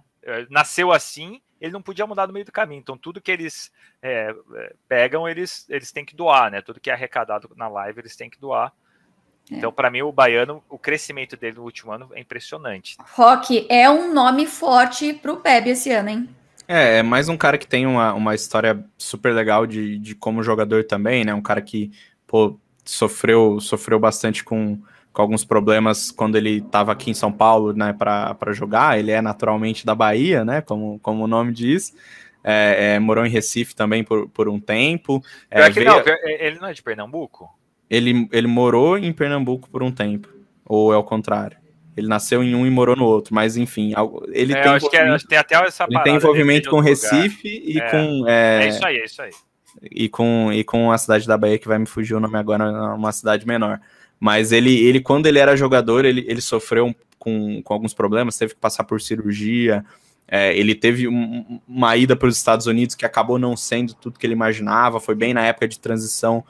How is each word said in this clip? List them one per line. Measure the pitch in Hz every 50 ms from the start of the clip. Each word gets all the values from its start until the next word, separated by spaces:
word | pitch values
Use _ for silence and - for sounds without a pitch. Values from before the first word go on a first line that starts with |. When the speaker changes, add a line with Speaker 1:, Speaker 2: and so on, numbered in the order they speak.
| _ _ _ _ _
Speaker 1:
É, | - 117 117 120 127
nasceu | 139 147 151 - - - 180 180 175
assim, | 147 - - - 147 160 180 226 269 _ _ _ _
ele | 160 165 180
não | 202
podia | 185 - 196 - 214
mudar | 214 208 190 190
no | 190 190
meio | 202 202
do | - -
caminho. | 208 214 156 147 139
Então, | 127 - 131 127
tudo | - 165 175 196
que | - -
eles, | 185 175 165 156 - - - - _ _ _ _ _ _ -
é, | 131 127 113 107 107 110 104 - _ 58
é, | 57 58 - - _ _
pegam, | - 127 120 120 127 139 160 165
eles, | 165 165 165 180 180 - - - -
eles | 143 139 131 -
têm | - 151 143
que | - _
doar, | 156 175 165 143 131 120 107
né? | 98 101
Tudo | - - 113 -
que | - 135
é | 127
arrecadado | 123 131 123 - 127 110 110 107 104 107 113 _
na | 117 117
live, | 110 104 101 98 104 107 117
eles | 117 113 -
têm | - 117 117
que | _ _
doar. | 135 135 123 113 117 135 _ _ _ _ _ _ _ _ _ _ _ _ _ _ _ -
Speaker 2:
É. | -
Speaker 1:
Então, | - - 117 -
pra | - 131 123
mim, | 120 127 143
o | 151 139
Baiano, | 135 131 120 117 117 123 139 151 151 _ _
o | 143 -
crescimento | - 143 151 151 - - 143 139 131 - -
dele | - 120 113 110
no | 120 120
último | 117 - - - 113 107
ano | 113 131 131 -
é | -
impressionante. | 123 _ - 117 - - 151 160 147 123 101 92 - - - _ - - -
Speaker 2:
Rock, | - 233 240 262 254 - - 247 220 214 -
é | 240 240 247 277
um | 294 320 349 349 320
nome | 285 247 254 254 277 311
forte | 320 - - 330 269 254 247 254 247 247 - 302 294 302
pro | 294 - 277 330 339
peb | - 320 262 233 220 247
esse | 254 247 - 277 240
ano, | 214 202 208
hein? | 214 226 247 254 - _ _ _ _ _ - -
Speaker 3:
É, | 175 165 139 117 113 113
é | 113
mais | 117 123 131 151 160
um | 165
cara | 160 160 147 147
que | 147 -
tem | - - 123 131
uma, | 131 127 120 113 110 101
uma | 104 107 107 107
história | 107 - - - 110 110 113 107 104 104 - _ -
super | - - - 104 - 127 117
legal | 113 110 107 104 110 113
de, | 110 107 107 107 104 104 104
de | 104 107 107
como | - - 117 110 113 110
jogador | 117 110 110 107 104 110 110 110
também, | - 104 101 104 113 127 123 110
né? | 107 104
Um | 104 104
cara | - 104 104 101
que, | - - 107 104 104 - _ - _ _ _ _
pô, | - - 110 107 101 - - _ _ _ _ _
sofreu, | - - - 113 101 - - - 117 113 113 113 107 104 104
sofreu | 104 - 107 104 - - 113 110
bastante | 113 107 107 - - 113 107 - -
com, | - 117 110 107 104 104 104 - _ _ _ _ _ -
com | - 104
alguns | 107 110 107 -
problemas | - 113 107 101 107 110 110 110 110 107 - - - -
quando | - 110 107 107
ele | 107 107 107 107 104
tava | 104 - - 104 104 110 104
aqui | - - 117
em | 107
São | - - 104 104
Paulo, | - 110 113 113 110 107 104 104
né, | 107 104 104 104
pra, | 104 110 104 104 101 107 110 107
pra | - - 104 104
jogar. | 107 107 101 107 113 139 156 123
Ele | 107 107 107
é | 107 110
naturalmente | 113 107 104 - 113 110 107 107 110 110 110 - -
da | 113 110
Bahia, | 110 110 107 107 113 143 180 175 127 110
né, | 113 135 156
como, | 156 - - 107 107 107 107 107
como | - 113 110 110 110
o |
nome | 110 113 113 117 120 117
diz. | 113 120 123 151 190 - - _ _ - - - - - - _ _ -
É, | 107 107 107 104 104 101 98 101 104 104
é, | 104
morou | 110 110 110 113 117
em | 117
Recife | 117 110 104 - - 117 113 - -
também | - 110 104 110 113 107
por, | - 113 107 104 -
por | _ - 107 104
um | 104 104
tempo. | - - 107 113 127 151 170 165 _ - 135 135 131 - - - _ _
É, | -
Speaker 1:
Pior | 107 104 104
que | - 214
Speaker 3:
veio | 117 117
Speaker 1:
não, | 208 175 -
pior, | 151 160 160 165
ele | 156 156 151 160 151 156 170
não | 185 196
é | 156
de | -
Pernambuco? | - 123 110 104 104 113 143 165 147 - _ _ 87 85 _ _ _ _ _ _ _ -
Speaker 3:
Ele, | 110 117 120 123 123 123 117 107
ele | 117 117 120
morou | 120 120 120 123 123 117 117 135 165 185
em | 202 190 170 160
Pernambuco | - 147 143 143 139 131 123 127 131 127 _
por | - 131 127
um | 127
tempo, | 127 - 104 104 104 104 104 - _ - _ _ _ _ _
ou | - 107 107 107 110 107
é |
o | 104 104
contrário? | - 113 110 107 - 104 104 104 101 - _ _ _ _ _ _ - -
Ele | 104 107
nasceu | 110 107 104 - - 123 123 123
em | 123 123
um | 120 127
e | 131
morou | 131 127 123 123 123
no | 135 127
outro, | 113 110 107 107 - 110
mas | 107 110 113 113
enfim, | 120 120 120 - 110 107 107 107
algo, | 104 107 110 - - - -
ele | - - 127 131 139
Speaker 1:
É, | 139 139
Speaker 3:
tem | 139
Speaker 1:
acho | 143 139 147 143
que | 165
é, | 165
Speaker 3:
envolvimento, | 160 156 151
Speaker 1:
acho | 151 -
que | -
tem | 156 151
até | 147 - 160
essa | 165 185 180 - - 180
Speaker 3:
ele | 160 123
Speaker 1:
parada, | 165 147
Speaker 3:
tem | 143 147
Speaker 1:
ele | 147 151
Speaker 3:
envolvimento | 156 147 156 147 143 143 151 147 135
Speaker 1:
veio |
Speaker 3:
com | 156 151 147
Speaker 1:
de | 151
outro | 139 135 -
lugar. | 107 135 151 185
Speaker 3:
Recife | 208 208 - - 208
e | 214 220 339 160 151 156
Speaker 1:
É. | 120 113
Speaker 3:
com, | 131 156 156 151 147 135 120 117
é, | 117 117 113 113 110 107 107
Speaker 1:
É | 107
isso | 107 107 190
aí, | 180 139
é | 117 110
isso | 110 - - 135
aí. | 101 - - _ _ _ _ _ _ _ - - -
Speaker 3:
e | - - 113 107
com, | - - 117 117 117 117 113 107 104
e | 110 110
com | - - 117 117 117
a | 113 113
cidade | - - 110 107 107
da | 113 110
Bahia, | 107 107 104 107 107
que | - 107
vai | 110 107
me | 110
fugir | - - 120 110 117 113
o | 110
nome | 110 107 110
agora, | 107 104 107 107 104 107 107 107 110 107 107 107
uma | 107 107 107 104
cidade | - - 110 107 104 110
menor. | 117 117 117 110 104 104 104 _ _ _ _ _ _ _ -
Mas | 104 107 104 110 110 110 117
ele, | 117 123 127 127 117 113
ele, | 123 127 135
quando | 131 - 139 143 156
ele | 156 147 143
era | 139 139 139
jogador, | 135 139 131 131 123 113 113 113 127 135
ele, | 131 127 127 -
ele | - 117 120
sofreu | - - 123 113 - - 117 113 120
um, | 123 117 _ _ _ _ _
com, | - 113 110 107 107 104 104 101 -
com | - 107
alguns | 107 110 107 -
problemas, | - 107 101 107 113 123 117 -
teve | - 113 110 -
que | _
passar | - 110 - - 107
por | - 110 107
cirurgia. | - - 110 113 107 104 104 104 104 110 117 120 120 113 107 104 104 _ - _ _ _ _ _ _
É, | - 98 101 98 95 87
ele | 95 104 107 107
teve | - - 117 120 123 123
um, | 117 120 120 117 113 117 120 110 - 117 - _ _
uma | 123 127 123 113 117
ida | 120 127 131 123
pros | 127 - 123 117
Estados | - - - 113 113 113
Unidos | 120 113 117 123 117 -
que | - -
acabou | 113 - 117 110 117 123 123
não | 127 123 120
sendo | 113 - - 120 120 123 117 117
tudo | _ - 120 120 -
que | -
ele | 117 113
imaginava. | 113 113 110 110 110 104 101 104 113 123 123 117 110
Foi | - - 107
bem | 107 120 120 120
na | 120 113
época | 117 117 - 117 113
de | 113 -
transição, | - 117 113 113 110 110 - - - 113 113 117 - _